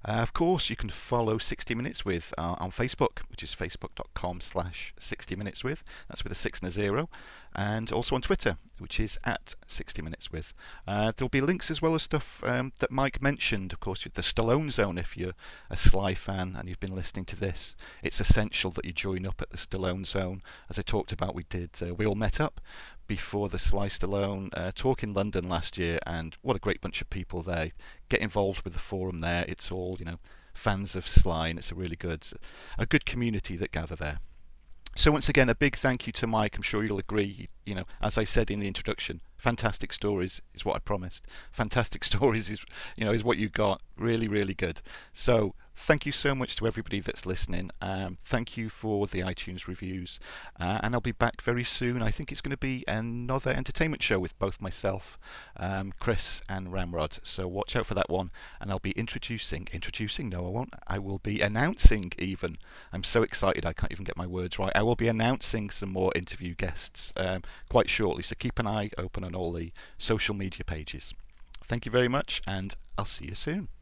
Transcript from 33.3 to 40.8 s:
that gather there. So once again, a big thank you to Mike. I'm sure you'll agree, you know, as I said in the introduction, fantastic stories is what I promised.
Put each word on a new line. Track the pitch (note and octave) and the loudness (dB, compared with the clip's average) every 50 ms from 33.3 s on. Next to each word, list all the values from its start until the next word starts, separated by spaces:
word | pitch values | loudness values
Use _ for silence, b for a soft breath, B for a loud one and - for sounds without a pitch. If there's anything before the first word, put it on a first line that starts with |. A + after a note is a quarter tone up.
| A2 G2 - - G2 | 0 0 -2 -4 -4
that | E2+ G2 - | -4 -4 -2
gather | - E2+ D#2+ E2 E2+ | -2 -4 -4 -4 -6
there. | - D#2 D2+ D2 D2+ - - - - - - - - - - - - - - - | -6 -4 -4 -4 -4 -8 -8 -12 -16 -18 -18 -18 -20 -16 -16 -16 -10 -8 -6 2
So | - - D3+ | 6 8 8
once | D3+ D3+ - - | 8 8 4 4
again, | C3+ C#3+ C3 | 6 6 6
a | A#2+ A2+ | 6 6
big | - D3 C#3+ - | 4 4 2 2
thank | - - C3+ B2+ B2 - | 2 2 2 2 2 -4
you | - - | -6 -2
to | - - | -2 0
Mike. | A#2 A2+ A2 G#2 G#2 - | 2 4 2 2 2 0
I'm | F#2+ F2 | -2 -2
sure | - - G#2 A2 | 0 0 0 2
you'll | A2 G#2 | 2 0
agree, | G2 - - G#2 G#2 G2 G2 F2+ - - - - - - | -2 -2 0 2 2 2 2 -2 -8 -12 -14 -14 -12 -8
you | G#2 G2+ | -6 -4
know, | F#2 F2+ B B B | -4 -4 B B B
as | - G#2+ - | -2 2 2
I | A2+ A2 | 2 2
said | - - B2+ A2+ - | 6 6 6 6 6
in | G#2 G#2 | 2 0
the | G2+ | 0
introduction, | G2 F#2+ - - - G#2+ - - - F2 E2+ - - - | -2 -2 -2 -2 -2 -2 -2 -4 -6 -6 -8 -10 -14 -16
fantastic | - - B2 A#2 - - A2+ G2+ - - G#2+ - | 0 2 2 2 4 2 0 0 0 -4 -4 -4
stories | - - G#2 G#2 F#2+ F2+ F#2+ - - - - - | -2 0 0 2 2 0 -2 -4 -8 -12 -14 -12
is | - - | -4 -2
what | - - | -2 -2
I | |
promised. | - | -2